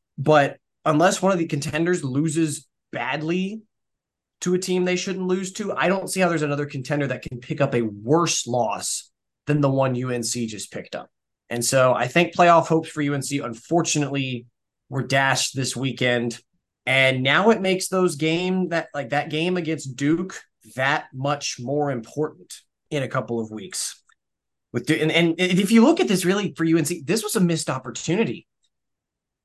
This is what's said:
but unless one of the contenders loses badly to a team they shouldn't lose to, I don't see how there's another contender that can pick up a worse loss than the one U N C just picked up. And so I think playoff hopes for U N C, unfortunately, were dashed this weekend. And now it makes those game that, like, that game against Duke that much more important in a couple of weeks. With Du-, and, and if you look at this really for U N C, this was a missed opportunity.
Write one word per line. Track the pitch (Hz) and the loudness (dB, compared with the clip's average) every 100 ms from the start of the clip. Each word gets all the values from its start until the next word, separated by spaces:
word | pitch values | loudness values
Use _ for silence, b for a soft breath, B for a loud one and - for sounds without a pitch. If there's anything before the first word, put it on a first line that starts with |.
| _ - | _ -2
but | 143 151 139 - _ _ 160 | 4 6 4 0 _ _ 0
unless | 151 180 170 | 4 4 4
one | 190 | 2
of | 190 | 2
the | 165 | 0
contenders | 151 151 151 170 180 | -2 -2 -2 0 0
loses | 139 127 160 151 160 131 - _ _ | -2 -2 0 0 0 -2 -12 _ _
badly | - 120 143 156 170 190 220 - _ _ _ _ _ _ _ | -8 -4 -4 -2 -2 -2 -6 -14 _ _ _ _ _ _ _
to | 180 | -2
a | 180 | 0
team | 185 185 180 | 0 0 0
they | 180 | 0
shouldn't | 196 185 185 | -2 -4 -2
lose | 185 185 | -2 -2
to, | - 202 | -6 -4
I | 185 160 | 0 0
don't | 196 190 | 0 -2
see | 190 | 0
how | 180 | 2
there's | 165 | 2
another | 147 143 143 | 0 -2 -4
contender | 143 127 147 139 | -8 -4 -2 -2
that | 127 | -4
can | - 123 | -8 -12
pick | - 143 | -8 -2
up | 139 120 | 0 0
a | |
worse | 113 101 110 160 165 - - | -2 -4 0 2 2 -2 -2
loss | 120 110 101 - - - _ _ _ - | -2 -2 -4 -6 -8 -10 _ _ _ -2
than | 151 | 2
the | 139 | 2
one | 135 135 123 | 2 2 0
U | 127 | -2
N | 123 | -4
C | 113 123 113 | -4 -4 -6
just | 107 - | -8 -12
picked | 104 - - | -12 -10 -12
up. | - _ _ _ - | -12 _ _ _ -8
And | 120 117 | -4 0
so | 135 127 | 4 4
I | 123 127 | 2 0
think | 170 170 | 2 2
playoff | - 175 170 165 | 4 6 6 4
hopes | 160 160 | 0 0
for | - | -4
U | 143 | -4
N | 143 | -4
C, | 131 139 | -4 -6
unfortunately, | 127 113 - 170 151 151 139 139 131 120 120 _ _ _ - | -6 -10 -2 -2 0 0 -2 -2 -4 -6 -10 _ _ _ -10
were | 135 | -6
dashed | 123 135 135 131 - 135 | 0 2 4 2 -2 -4
this | 127 120 | -6 -4
weekend. | 135 120 127 120 120 120 _ _ _ _ - | -4 0 0 0 -2 -6 _ _ _ _ 0
And | 131 135 131 | 4 4 4
now | 131 151 208 | 2 4 4
it | 214 | 4
makes | 190 185 - | 2 0 0
those | 190 180 147 | 0 0 2
game | 156 165 180 185 180 | 0 0 0 0 0
that, | 165 160 | -2 -4
like, | 147 127 | -8 -4
that | 143 143 | -2 -2
game | 151 170 180 | -2 -2 -2
against | 156 156 135 120 | -2 -4 -6 -2
Duke | 143 165 185 - - _ 113 127 | 0 0 -2 -10 -18 _ -12 -2
that | 135 151 - | 0 0 -4
much | 131 139 143 - - | -6 -4 -2 -6 -8
more | 123 147 147 | -4 -2 -2
important | 123 110 - 151 - - - _ _ _ | -4 -6 -6 -6 -6 -20 -20 _ _ _
in | 151 | -4
a | 127 | -2
couple | 135 117 117 | -4 -4 -4
of | 107 | -6
weeks. | 107 92 - - - _ _ _ _ _ _ _ | -10 -10 -8 -8 -10 _ _ _ _ _ _ _
With | 120 120 | -4 0
Du-, | 151 | 2
and, | 156 | 2
and | 156 170 165 | 4 2 2
if | 180 180 196 | 2 2 4
you | 226 | 6
look | 240 339 | 6 6
at | - | 2
this | 185 170 | 2 0
really | 196 190 135 | 0 -2 -2
for | |
U | 160 165 | 2 2
N | 151 | 2
C, | 175 135 | -4 -2
this | 214 | -2
was | 415 233 | -2 0
a | |
missed | 180 160 160 | 2 0 -2
opportunity. | 131 127 117 - 185 185 98 - _ _ _ _ _ _ _ _ _ | -6 -8 -8 -2 0 0 -4 -14 _ _ _ _ _ _ _ _ _